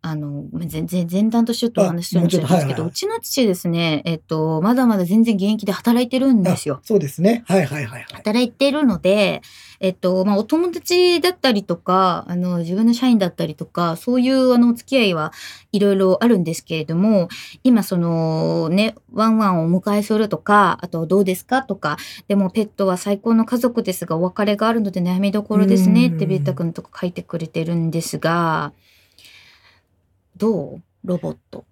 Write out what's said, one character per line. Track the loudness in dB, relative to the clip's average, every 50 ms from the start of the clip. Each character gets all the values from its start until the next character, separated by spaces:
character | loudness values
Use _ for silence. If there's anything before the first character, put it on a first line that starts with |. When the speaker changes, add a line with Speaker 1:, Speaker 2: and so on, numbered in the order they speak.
Speaker 1:
あ | -8 -8 -8
の、 | -8 -8 -8 -10 -10 -12 -10
ご | -10 -10
め | -10 -8
ん、 |
全 | -8 -8 -8
然 | -4 -4 -4 -4 -2
前 | -2 0 0 2
段 | 2 2 0
と | 0 -2
し | -2
て |
ち | -4
ょ | -4
っ |
と | 2 2
お | 0
話 | 2 0 -4 -6
し | -2
し |
ち | 0 0
ゃ |
う | 2
ん | 2
で | 2
す | 0
け | 2
ど、 | 2
Speaker 2:
あ、 |
も | 2 2
う |
ち | 2
ょ | 0
っ |
と、 | -2
は |
い |
は | -4
い |
は | -4
い。 | -6
Speaker 1:
う |
ち | -6 -6 -6 -4
の | -6 -6
父 | -8 -6 -2 0 0 0
で | 0
す | -2 -2 -4
ね、 | -2 0 0 -2 -2 -2 -2
え | -4 -6
っ | -6
と、 | _ _ -4 -2 -2 0 0 0
ま | 2 2 2
だ | 2 4
ま | 2 2 2
だ | 0
全 | 2 4 2 4
然 | 4 2
現 | 0 0
役 | 0 -2 -2 -2
で | -4
働 | -6 -2 0 0 2 2 2
い | 0
て | 0 0
る | 2 4
ん | 4 4 4
で | 2 0 -2
す | -2 -6
よ。 | -6
Speaker 2:
あ、 | -8 _
そ | 0 0 0
う |
で | 0 0
す | -4 0 2
ね。 | 2 2 0 -2 0
は | 0 0
い | 0
は | 0 -4 -6
い | -8
は | -8 -10 -14
い |
は | -18
い。 | -18
Speaker 1:
働 | -20 -8 -6 -2 0 0 0
い | 0
て | 0 _ 0 2
る | 2 2 2
の | 2 0 2
で、 | 2 2 2 4 2 0 -2 -4 -10 -18 -20 -20 -20 -20 -14 _
え | -4 -4
っ | -4
と、 | _ -2 0 0 2 2
ま | 2 2
あ、 | 0
お | 0
友 | 0 0 0 0 -2
達 | -4 -6 -6 -2 2 2 4 4 2 2
だ | 0 0
っ | -2 _
た | 0 0
り | 0 0 -2
と | -4 -6
か、 | -6 _ 0 2 2 4 2 0 -2 -6 -6
あ | -6
の、 | -4 -2 -2 -2 -4
自 | -4 -4 -2
分 | 0 2
の | 2 2
社 | 2 2 2
員 | 4 4
だ | 2 0
っ | -2
た | -4 -6 -6
り | -6
と | _ -12
か、 | -10 _ -2 -2 -2 -2
そ | -4 -4 -2 0
う | 0
い | 2 2
う、 | 2 2 4 4 4
あ | 4
の、 | 4 4
お | 2
付 | 0 -4 -2
き | 0
合 | 2 2
い | 2 0
は | -2 -4 -6 -8 -12 -18 -18 -18 -20 _ _
い | -2 0
ろ | 2 2 2
い | 4
ろ | 4 2 2 4 4
あ | 2
る | 2 2
ん | 2
で | -2 -4
す | -8 -8
け | _ -6 -6
れ | -6
ど | -4 -2
も、 | 0 2 2 2 2 0 -2 -6 -16 -18 -20 -20 -2 _
今、 | 2 2 4
そ | 2 0 -2 -2
の、 | 0 0 0 0 0 -2 -2 -2 -2 -2 0 -2 -2 0
ね、 | 0 0 0 0 -2 -8 _ _
ワ | -4 0 0 2
ン | 2 2
ワ | 2 2
ン | 2 0 0
を | 0 0
お | 0
迎 | 0 0 -2
え | -2 0
す | 0 0
る | 0 0 -2
と | -4 -6
か、 | 0 2 4 4 6 4 2 -2 -6
あ | -8
と、 | -6 -6 -2 0
「ど | 2 2
う | 2
で | 2 0
す | -4 -4
か？」 | _ -2 -2 -2
と | -4 -10
か、 | -6 -4 -6 -4 -4 -10 -16 -18 -20 -6 _
「で | 0
も | 0 0 0
ペ | 0 -2
ッ | -4 -4
ト | _ -2 -2
は | 0 0 -2
最 | -2 -4 -4 -2
高 | 0 0 2
の | 2 2
家 | 2 -2 0
族 | 0 0 -2 -2
で | -4 -4
す | -6 -6 -6
が、 | -6 -2 -2
お |
別 | -2 -2 -2 -2 0
れ | 0 0
が | 0 0 0
あ | 0
る | 0
の | -2 -2
で | -2 -2
悩 | -2 0 0 0
み | 0 0
ど | -2 -2
こ | -4 0 2 2
ろ | 4
で | 4 4 4
す | 4 6
ね」 | 6 6 4 4
っ |
て、 | 2 0 -2
Speaker 2:
う | 0
ん。 |
Speaker 1:
ベ | 0
ー | 0 0
タ | -2 -2
君 | -2 -4 -6 -6
と | -8 -14
か | -16 _ -8
書 | -8 -8
い |
て | -8 -8 -14
く | _ -10 -10
れ | -10 -8
て | _ -6 -4
る | -2 -2
ん | -2 -2 -2
で | -2 -4
す | -6 -4 -8 -2
が、 | -2 0 0 2 0 0 -2 -2 -4 -6 -10 _ _ _ _ _ _ _ _ _ -20 -20 -20 -20 -20 _ _ _ _ _ _ _ _ _ _ _ _ _ _ _ _ _ _ -4
ど | -2 -2 0 -2 -4 -8 -14 -18
う？ | -20 _ _ _ _
ロ | -6 -6
ボ | -4 -4 -8
ッ | -10 _ _ _
ト。 | -20 -20 -20 _